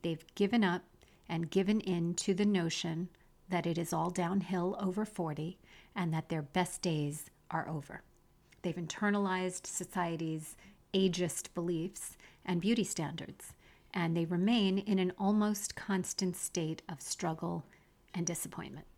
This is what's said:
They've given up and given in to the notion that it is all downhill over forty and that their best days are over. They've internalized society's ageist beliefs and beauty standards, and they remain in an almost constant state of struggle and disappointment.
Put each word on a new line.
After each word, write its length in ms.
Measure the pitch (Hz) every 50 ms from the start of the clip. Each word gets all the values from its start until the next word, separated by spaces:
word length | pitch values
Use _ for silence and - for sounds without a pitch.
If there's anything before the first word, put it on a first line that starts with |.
They've 220 | - 170 165 156 - - _
given 280 | - 202 202 233 240
up 200 | 208 180 175 180 - _ - _ - - - - _ -
and 220 | 165 165 170 156
given 300 | - 190 190 196 214 220
in 340 | - 185 180 175 170 170 170
to 200 | - - - 190
the 120 | 175 208
notion 640 | 208 202 185 170 165 - - - 165 165 165 180 180 - _ - - - _ - -
that 180 | 185 170 156
it 120 | 170 165 170
is 140 | 170 -
all 180 | 170 160 165 180
downhill 680 | 175 190 175 170 190 202 190 170 190 180 175 185 - -
over 240 | 202 190 180 214 214
forty 540 | 214 - - 170 160 143 147 156 170 185 - - - - - - - _
and 180 | 214 180 165 160
that 140 | 160 160 -
their 140 | 165 156
best 400 | 147 - - 185 180 - - -
days 480 | - 185 160 151 147 143 147 151 - - _ _ _ _
are 180 | - 165 - -
over. 340 | 160 147 135 - - - - _ _ _ _ _ _ _ _ _ - -
They've 140 | - 180 160
internalized 920 | 180 170 156 - - 214 208 202 208 202 190 185 185 185 185 180 - -
society's 920 | - - - 185 180 - 185 175 170 165 156 165 160 160 156 156 - - - - - - _ _ _ -
ageist 580 | 190 190 190 170 175 180 160 - - - - _
beliefs 600 | 180 170 175 175 160 165 190 - - - - - _ - - - - _
and 160 | - 180 175
beauty 240 | 170 208 240 240 190
standards, 720 | - - 175 160 143 165 165 - - - - - - - _ - - - - _ -
and 240 | - 185 170 165 165
they 80 | 170 165
remain 540 | 160 180 175 185 214 240 233 202 190 185 196
in 200 | 190 - 202 190
an 140 | 185 180 180 -
almost 560 | 196 196 208 214 208 214 208 208 - - -
constant 640 | - - - 196 185 180 - - - 196 180 175
state 460 | - - - - 185 160 156 160 - - -
of 120 | 165 139
struggle 640 | - - - - - 165 160 160 - 170 170 170 - - - - _ _ _ _ _ _ -
and 120 | 180 170
disappointment. 600 | - 170 - - 156 - - - - - 147 - - -